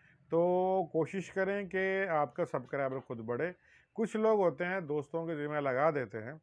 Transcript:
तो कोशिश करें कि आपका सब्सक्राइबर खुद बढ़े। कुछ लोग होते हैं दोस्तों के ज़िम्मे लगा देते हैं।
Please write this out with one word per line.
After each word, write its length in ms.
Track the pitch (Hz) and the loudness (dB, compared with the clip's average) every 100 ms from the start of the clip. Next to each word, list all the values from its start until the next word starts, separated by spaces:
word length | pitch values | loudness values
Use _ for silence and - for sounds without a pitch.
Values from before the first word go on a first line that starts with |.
| _ _ _ | _ _ _
तो 600 | 165 175 180 185 190 180 | 2 4 4 2 0 0
कोशिश 380 | 160 151 196 170 | 0 0 -2 -6
करें 380 | - 190 202 196 | -2 0 -2 -4
कि 380 | 190 190 190 190 | -2 0 0 0
आपका 380 | 156 147 - | 2 0 0
सब्सक्राइबर 560 | 170 143 123 143 135 135 | -2 -2 -4 -2 -2 -4
खुद 180 | - 117 | -8 -10
बढ़े। 360 | 113 120 165 180 _ _ _ | -4 -2 -2 -6 _ _ _
कुछ 220 | - 220 214 | -4 -2 2
लोग 240 | 220 214 | 4 4
होते 240 | 180 139 | 4 2
हैं 220 | 175 190 156 | -2 -2 -2
दोस्तों 400 | 151 139 165 165 | -4 -2 -6 -4
के 100 | 156 | -4
ज़िम्मे 240 | 147 151 | -2 0
लगा 300 | 143 127 156 | 0 4 4
देते 280 | 147 117 113 | 2 -4 -6
हैं। 220 | 110 160 | -10 -14